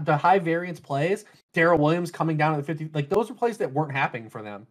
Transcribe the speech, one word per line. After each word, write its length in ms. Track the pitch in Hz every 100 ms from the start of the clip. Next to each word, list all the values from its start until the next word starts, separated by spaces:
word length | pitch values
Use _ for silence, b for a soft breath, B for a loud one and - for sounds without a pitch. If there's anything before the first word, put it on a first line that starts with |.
| 151
the 100 | 147
high 240 | 175 190
variance 400 | 165 165 180 165
plays, 460 | - 139 165 208 - b _
Darrell 260 | 175 165 165
Williams 320 | 147 175 175
coming 260 | - 160 156
down 180 | 156 151
to 60 |
the 40 | 139
fifty, 240 | 151 156
like, 160 | 156 143
those 200 | 196 233
were 60 | 254
plays 220 | 240 220
that 120 | 165
weren't 180 | 135 156
happening 380 | 135 151 120 110
for 120 | 113
them, 240 | 107 101 107